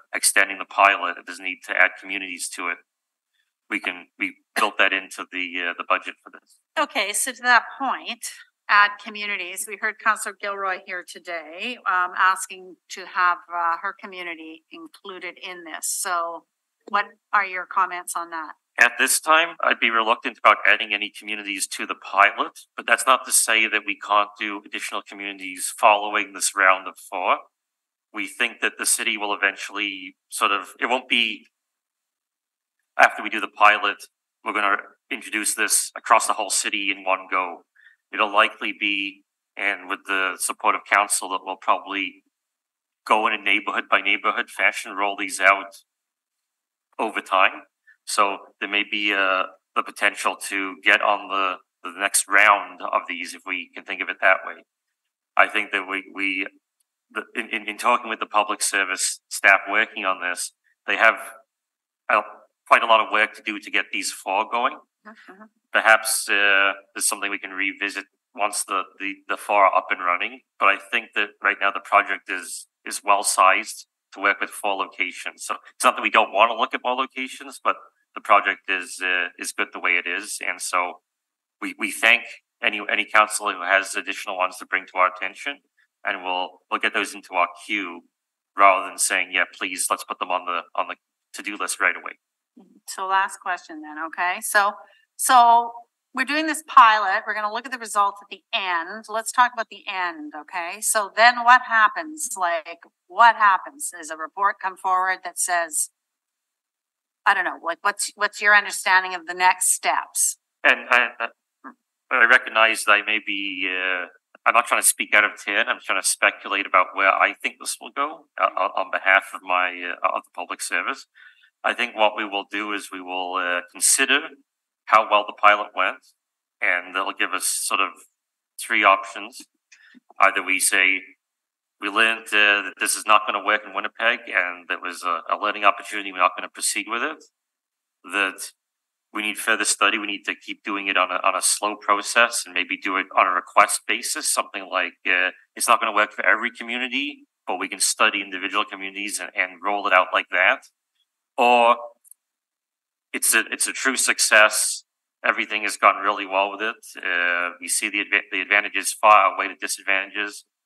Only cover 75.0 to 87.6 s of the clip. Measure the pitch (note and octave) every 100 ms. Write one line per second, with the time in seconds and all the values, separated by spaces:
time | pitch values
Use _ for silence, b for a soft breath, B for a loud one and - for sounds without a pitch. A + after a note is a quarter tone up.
75 | F#2 - F2+ - - - B - B2+ B2
76 | A2 A2+ G#2+ G2 A#2 A2+ B2 B2+ B2 B2+
77 | C3 - C3 - C3+ C3 A2 - - _
78 | _ - - G2+ F#2+ F#2 - F#2+ D#2+ -
79 | F#2 F#2 F2 - F2+ - G2+ F#2+ F2+ F2
80 | F2 F#2 G#2 - F#2+ F2+ - F#2 F2+ -
81 | _ _ _ _ _ - G2+ F2+ G#2 -
82 | A2+ A#2 - - _ - A#2 G#2 G2+ G#2+
83 | G#2 A2 G#2+ - G#2 F#2+ F2 G2 F#2+ G#2
84 | F2+ F#2 G#2+ F#2+ F#2 F2+ F#2 F#2+ F#2 F#2+
85 | F#2 - F#2+ G2 C#3+ C#3+ _ _ _ _
86 | G2+ G2 F#2 F2+ F2+ - - G#2+ A2 A2
87 | G2 G2+ - F#2 F2 -